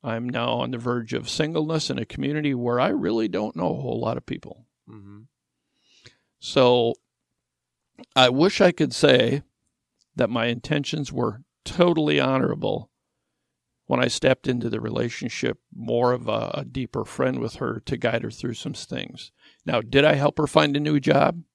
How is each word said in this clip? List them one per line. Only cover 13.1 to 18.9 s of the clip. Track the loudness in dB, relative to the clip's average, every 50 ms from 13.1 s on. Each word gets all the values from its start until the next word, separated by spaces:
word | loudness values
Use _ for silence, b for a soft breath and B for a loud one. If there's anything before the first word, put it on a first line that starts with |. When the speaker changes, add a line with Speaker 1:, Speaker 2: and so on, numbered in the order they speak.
| _ _ _ _ _ _ _ _ _ _ _ _ _ _ _
Speaker 1:
when | _ 0 0
I | 0 0
stepped | -2 2 2 2 2 2 0 -4
into | -2 -2 -2 -4
the | -4 -4
relationship, | -4 -4 -2 -2 -2 -2 -4 -6 -8 -8 -6 -4 -4 -4 -4 _ _ _ -16
more | -12 -6 -2 0 2 2 2 2
of | 0 -2 -4
a, | -2 -2 -2 -4 -6
a | -8 -8
deeper | -8 -8 -8 -8 -6 -6 -8 -8
friend | -6 -4 -2 -2 -2 0 -2
with | -6 -6 -6
her | -6 -6 -6 -6 -6 -6
to | -8 -8
guide | -2 -2 -2 -2 -2 -4
her | -6
through | -10 -8 -8 -8 -8
some | -8 -10 -10 -10
things. | -10 -12 -10